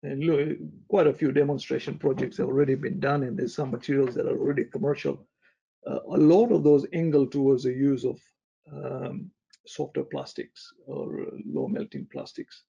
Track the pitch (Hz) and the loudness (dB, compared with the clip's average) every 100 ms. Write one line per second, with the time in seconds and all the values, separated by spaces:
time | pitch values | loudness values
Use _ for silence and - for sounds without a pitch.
0 | 143 139 160 147 151 - 156 - _ 202 | -8 -4 0 2 0 -4 -10 -16 _ 4
1 | 151 - 147 139 143 147 - 131 - 143 | 4 4 0 2 2 0 -4 -6 -6 -4
2 | 143 131 127 - - 135 143 131 - 135 | -2 -2 -4 -4 -2 2 2 0 -2 -2
3 | 139 143 127 107 123 - 135 117 - 139 | 0 0 -2 -4 -6 -4 -6 -6 -2 0
4 | 131 120 - - - 143 - 123 139 139 | 0 0 -2 -2 0 -2 -2 -2 -2 -2
5 | 139 143 - _ _ _ _ _ - - | -4 -6 -12 _ _ _ _ _ -8 -8
6 | - - 151 175 240 185 147 147 - 170 | -2 4 8 8 6 4 6 6 4 -2
7 | 165 147 131 143 135 131 127 127 139 131 | 2 2 2 2 2 4 2 0 0 2
8 | 123 - _ _ _ _ _ 143 135 - | -2 -6 _ _ _ _ _ -14 -10 -8
9 | - - - _ _ _ - - - 73 | -8 -10 -14 _ _ _ -20 -10 -6 -6
10 | - 76 - - - - - _ - - | -6 -8 -10 -12 -14 -14 -20 _ -14 -10
11 | - - - - - - 131 - 214 - | -8 -8 -10 -12 -8 -6 -6 -6 -8 -12
12 | - - - - - - | -12 -14 -14 -16 -16 -18